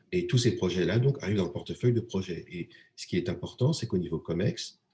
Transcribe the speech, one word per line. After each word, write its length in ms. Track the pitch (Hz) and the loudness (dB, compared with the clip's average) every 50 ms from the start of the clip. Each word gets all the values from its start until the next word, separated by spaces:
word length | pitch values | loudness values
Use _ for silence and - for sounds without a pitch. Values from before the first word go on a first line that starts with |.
| _ _ | _ _
Et 160 | - 180 - | -2 0 2
tous 100 | - - | 2 2
ces 180 | 123 120 120 - | 4 4 4 2
projets-là, 440 | - 95 90 85 92 85 82 98 117 | 2 0 0 2 2 2 4 4 4
donc, 220 | 123 139 135 - - | 4 4 2 0 0
arrivent 140 | 95 107 | 0 0
dans 80 | 101 90 | 0 0
le 60 | 82 | -2
portefeuille 420 | - - - - 80 - - 123 117 | -4 -6 -8 -8 -4 0 2 2 2
de 60 | 113 | 2
projets. 460 | - - - 95 92 90 85 80 - - | 0 -2 -4 -4 -4 -4 -8 -10 -10 -10
Et 200 | - 87 80 - - - - _ _ | -10 -10 -10 -10 -14 -20 -20 _ _
ce 120 | - - | -16 -8
qui 100 | - - | -4 -2
est 120 | 127 - - | -2 -2 -2
important, 440 | 90 - - - - - 123 147 165 | -4 -6 -8 -10 -2 0 2 2 2
c'est 140 | - - | 0 -2
qu'au 100 | - - | -2 -2
niveau 220 | 92 87 85 80 78 | -2 -2 -2 -4 -6
comex, 600 | - - 85 85 95 92 87 - - - - _ _ _ | -4 -4 -2 0 0 0 -2 -2 -8 -12 -14 _ _ _